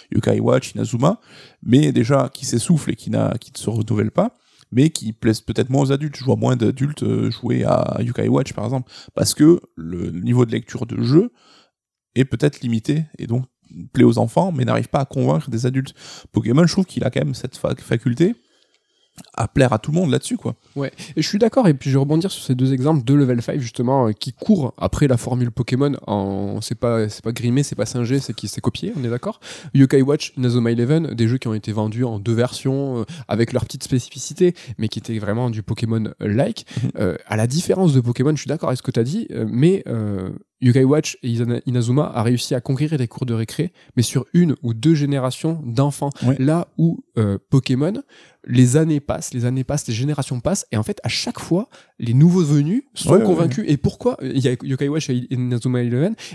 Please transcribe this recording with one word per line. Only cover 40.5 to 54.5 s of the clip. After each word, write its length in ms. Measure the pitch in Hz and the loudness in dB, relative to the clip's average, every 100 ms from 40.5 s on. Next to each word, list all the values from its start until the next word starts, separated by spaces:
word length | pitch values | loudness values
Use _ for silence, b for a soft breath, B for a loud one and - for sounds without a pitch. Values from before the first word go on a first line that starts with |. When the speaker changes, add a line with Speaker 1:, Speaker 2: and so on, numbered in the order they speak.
| - | 0
Speaker 2:
Yokai 220 | 127 127 | 4 6
Watch 340 | 131 147 - - | 6 4 0 -6
et 40 | 127 | -6
Izana-, 320 | 117 120 120 - | -2 -2 -2 -2
Inazuma 380 | 123 117 131 - | -2 2 2 0
a 80 | 120 | 0
réussi 320 | 110 123 - | 2 0 0
à 60 | 131 | -4
conquérir 360 | - 131 151 151 | -2 -2 0 -2
des 120 | 120 | -4
cours 180 | - 127 | -4 -4
de 80 | |
récré, 380 | 113 110 - 151 b b - | -4 -4 -4 -6 b b 0
mais 60 | |
sur 220 | 113 135 - | 0 0 0
une 220 | 175 175 123 | 2 4 2
ou 120 | 120 | -4
deux 200 | 113 156 | 0 2
générations 680 | 160 143 143 131 - 160 165 127 | 2 2 -2 -2 -4 -4 -4 -4
d'enfants. 440 | 120 143 - 143 - | 0 0 0 -6 -2
Speaker 1:
Ouais. 120 | 123 135 | 0 2
Speaker 2:
Là 300 | 131 165 - - | 2 0 -2 0
où, 260 | 165 - - - | 0 0 -6 0
euh, 180 | 104 98 - | 0 0 2
Pokémon, 440 | 139 - 127 151 226 - b b b - | 0 2 0 0 -2 -10 b b b -2
les 300 | 123 127 143 | 4 4 4
années 240 | 160 151 | 2 0
passent, 340 | - - - | -2 -6 -6
les 100 | 123 | -4
années 200 | 123 131 | -2 -2
passent, 240 | 127 147 - | -2 -4 -4
les 40 | |
générations 460 | 113 139 147 135 123 | -4 -2 -2 -4 -4
passent, 260 | 147 196 - | -2 -4 -2
et 60 | 107 | -4
en 80 | |
fait, 160 | 107 208 | -2 -4
à 60 | 107 | -4
chaque 320 | - - - | -4 -6 -8
fois, 280 | - 165 - b b - | -2 -2 -2 b b -8
les 160 | 117 | 0
nouveaux 300 | 123 170 185 | 6 6 6
venus 400 | 147 147 147 240 - | 2 2 2 -2 -4
sont 160 | - - | -8 4
Speaker 1:
Ouais, 80 | 185 | 4
ouais, 60 | |
Speaker 2:
convaincus. 400 | 214 170 165 131 | 6 2 2 0
Speaker 1:
ouais. 80 | - | 0
Speaker 2:
Et 40 | 151 | 0
pourquoi, 400 | 202 - 240 262 | 0 -2 -4 -2
euh, 80 | 131 | -4
il 80 | 135 | 0
y 60 | |
a 80 | 123 | 0